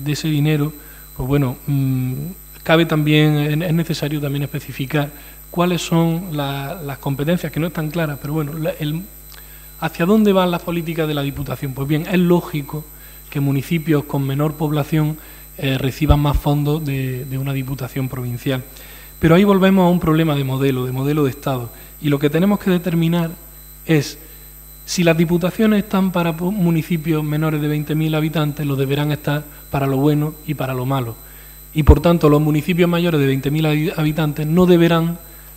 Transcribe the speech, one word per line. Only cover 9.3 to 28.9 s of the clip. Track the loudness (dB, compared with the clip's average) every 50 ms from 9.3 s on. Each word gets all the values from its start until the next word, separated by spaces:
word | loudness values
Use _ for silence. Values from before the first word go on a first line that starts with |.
| -20 -20 -20 -20 -20 -20 -20 -20 -12 -8
¿hacia | -8 -6 -4 -2 2
dónde | 4 4 6 6 4 4
van | 4 4 2
las | 0 -2
políticas | -4 -4 -6 -4 -4 -4 -4 -2 -2 -2
de | -2
la | -2
Diputación? | -2 -4 -4 -6 -8 -8 -8 -8 -8 -8 -6
Pues | -6 -4 -2
bien, | -2 -2 -2 0
es | 0 2
lógico | 4 4 4 2 2 -2 -6 -8 -8 -8 -10 -12 -12 -12 -18 -20 -20 -20 -20 -20 -16 -8
que | -4 -2
municipios | 0 0 0 0 -2 -2 -2 -2 0 0 0 0 0
con | -2 -4 -4 -2 -2
menor | -2 0 -2 -2 -2
población, | -2 -2 -2 0 -2 -2 0 0 0 0 0 -2 -4 -10 -18 -20 -20 -20 -20 -12 -6
eh, | -4 -4 -2 -2
reciban | -2 -4 -4 0 2 2 4 4
más | 4 2 0 0
fondos | 0 0 0 0 0 0 -2 -2 -4
de, | -4 -4 -4 -4 -6 -6 -8 -8
de | -8 -6 -6
una | -4 -4 -4
Diputación | -4 -4 -6 -6 -8 -8 -8 -6 -6 -6 -6
provincial. | -6 -6 -8 -6 -8 -6 -4 -4 -4 -4 -6 -10 -16 -20 -20 -20 -20 -20 -20 -20 -6 0
Pero | 4 6 6
ahí | 6 6
volvemos | 6 4 4 4 6 6 6 6
a | 4
un | 4 2
problema | 2 2 2 2 2 2 2
de | 0 0
modelo, | -2 -2 0 0 0 0 0 -2
de | -4 -4
modelo | -2 -2 0 0 2 0
de | 0
Estado. | 0 -2 -4 -4 -4 -4 -6 -8 -12 -16 -20 -20 -12 -6
Y | -2 0
lo | 0 2
que | 2 2
tenemos | 2 2 2 2 2 0
que | 2 0
determinar | 0 0 0 0 0 0 2 2 2 0 0 -2 -6 -10 -16 -20 -20 -20 -20 -20 -20 -8 -2
es | 2 2 2 2 0 -6 -16 -20 -20 -20 -20 -20 -20 -20 -20 -20 -20 -20 -20 -14
si | -6 -2 0 2
las | 4 4
diputaciones | 4 2 2 2 0 0 0 0 2 2 2 2 2 0
están | 0 0 0 0 0
para | 0 0 -2 -2 -2
pu-, | -2 -4 -4
municipios | -2 0 2 2 2 0 0 -2 -2 -2 0 0 -2 0 -2
menores | -2 -2 -2 0 0 -2 -2
de | -2 -2
veinte | -2 -2 -2 -2 -2
mil | -2 0 0 0
habitantes, | 0 -2 -2 -2 -2 -2 -2 -2 -4 -4
lo | -4 -2 -2
deberán | -2 -2